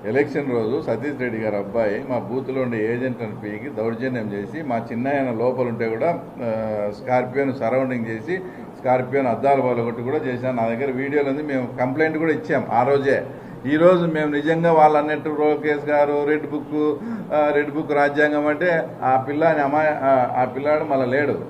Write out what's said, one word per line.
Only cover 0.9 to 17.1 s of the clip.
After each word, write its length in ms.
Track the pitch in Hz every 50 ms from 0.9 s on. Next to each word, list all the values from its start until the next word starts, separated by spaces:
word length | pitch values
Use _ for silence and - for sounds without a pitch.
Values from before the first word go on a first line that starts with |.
| 117 113 127 147 143 123
రెడ్డి 180 | 127 120 110 110
గారు 180 | 110 110 101
అబ్బాయి 480 | 101 98 98 101 117 113 104 101 120 139 135
మా 80 | 127 117
బూత్లో 440 | 101 95 117 135 127 127 131 135
ఉండే 160 | 127 120 120 110 107 110
ఏజెంట్లను 440 | 120 117 127 131 120 - 117 107 101 -
పీకి 280 | 107 104 104 107 113 147
దౌర్జన్యం 640 | 135 107 110 117 113 110 127 131 127 120 107 101
చేసి, 260 | 98 101 101 95 - 156
మా 140 | 160 139 120 117 113 -
చిన్నాయన 380 | 120 117 123 139 143 139 135 127 117 110
లోపల 280 | 117 127 123 127 127 120
ఉంటే 140 | 113 107 117 113
కూడా, 220 | 113 113 147 170 175 - - - - - 123
ఆ, 40 | 117 110 110 110 110 107 104 104 104 101 -
స్కార్పియోను 540 | 131 127 123 127 120 120 123 139 139 135
సరౌండింగ్ 540 | 120 - 117 113 120 131 135 127 127 120 113
చేసి, 300 | 110 113 113 110 - 180 190 185 - - - - - - -
స్కార్పియోను 500 | - 127 127 127 127 127 131 139 135 123
అద్దాలు 340 | 113 107 120 139 139 135
పగలగొట్టి 400 | 123 127 120 117 113 120 113 120
కూడా 140 | 117 127 147
చేశాను. 400 | 156 - 131 123 117 127 127 127
నా 100 | 120 113 113
దగ్గర 220 | 117 117 139 139
వీడియోలు 380 | 123 127 135 139 143 147 143 139
ఉంది, 140 | 135 147
మేము 240 | 151 147 135 131 123 113 - 131
కంప్లైంట్ 380 | 127 131 131 151 160 160 160 156
కూడా 140 | 165 160
ఇచ్చాం 340 | 151 127 - - 156 131 104 -
ఆ 100 | 107 120
రోజే. 360 | 127 139 139 139 131 135 127 98 - - - - - - - - -
ఈరోజు 380 | 127 147 156 165 180 185 175 175
మేము 240 | 165 156 151 151 147 143 147
నిజంగా 340 | 143 156 160 165 165 170
వాళ్ళు 260 | 165 156 151 156 151 147
అన్నట్టు 300 | 147 156 151 151 - 156
లోకేష్ 580 | 151 143 151 151 147 143 147 151 147 143 143 143
గారు 360 | 147 147 147 143 147 147 147
రెడ్ 260 | 143 151 147 147 -
బుక్, 300 | 160 147 127 - 156 151 151 151 147 143 208 233